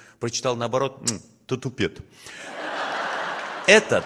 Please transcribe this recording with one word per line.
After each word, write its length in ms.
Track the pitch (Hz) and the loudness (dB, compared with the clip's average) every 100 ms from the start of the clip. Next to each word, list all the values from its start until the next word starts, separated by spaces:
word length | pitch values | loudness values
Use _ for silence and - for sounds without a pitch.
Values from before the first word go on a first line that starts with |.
| - - | -20 -6
прочитал 360 | 120 - 131 120 | -4 -2 0 0
наоборот, 540 | 117 127 135 - 117 | 0 0 0 -2 -6
м, 120 | 107 - _ - | -6 -8 _ -6
татупед. 540 | 127 135 - 95 - - - - - - - - - - - - - - - - - - | -4 -4 -2 -2 -2 -16 -20 -18 -16 -14 -10 -8 -6 -4 -4 -4 -4 -6 -6 -8 -2 6
Это 380 | 214 - 104 | 6 8 2